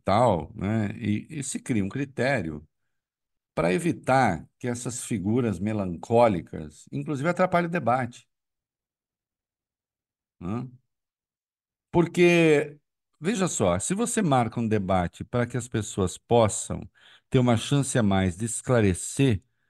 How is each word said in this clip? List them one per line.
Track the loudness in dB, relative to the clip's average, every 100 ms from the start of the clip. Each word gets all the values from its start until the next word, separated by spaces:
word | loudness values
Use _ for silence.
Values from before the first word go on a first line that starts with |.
tal, | 0 2 4 2 -2
né? | -6 -4 -2 -4 -4
E, | -4 -4 -6 -10
e |
se | -8 -8
crie | -4 -2
um | -2
critério | -4 -6 -4 -2 -2 -4 -10 -14 _ _ _ _ _ _ _ _
pra | -2 0
evitar | 0 -2 -2 0 2 2 0 -8 _
que | -8
essas | -6 -8 -10
figuras | -6 -4 0 0 0 -2
melancólicas, | -2 -2 -4 -6 0 4 4 4 -4 -12 -14 -18 -12
inclusive, | -8 -6 -4 -2
atrapalhem | 0 0 0 -2
o |
debate. | -2 0 0 -2 -10 _ _ _ _ _ _ _ _ _ _ _ _ _ _ _ _ _ _ _ _ _ _
Né? | -8 -8 -10 -16 _ _ _ _ _ _ _ _ _ _ _
Porque, | 0 2 4 4 6 6 4 0 -8 _ _ _ _
veja | -4 -2 -2
só, | 0 0 0
se | -2
você | -2 -2 -2
marca | 2 2 0 -2
um | -2
debate | -2 0 0 -2 -6
pra | -6 -4 -4
que | -6
as | -6
pessoas | -6 -4 -2 -2 -4
possam | 2 4 4 0 -8 -10 -12 _ -20 _ _
ter | 2
uma | 4 2
chance | 2 -2 0 0
a |
mais | 2 2 0 -2
de | -6
esclarecer | -6 0 2 4 0 -2 0 2 0 -4 _